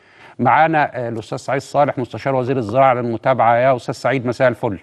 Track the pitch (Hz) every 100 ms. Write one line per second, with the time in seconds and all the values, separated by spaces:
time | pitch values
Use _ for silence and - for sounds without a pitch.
0 | _ _ - - 120 127 160 156 143 123
1 | 117 113 - 135 - 135 - 139 147 -
2 | 120 110 143 131 123 135 104 123 135 123
3 | 120 113 131 110 117 117 131 127 - 113
4 | 123 131 120 117 127 110 120 92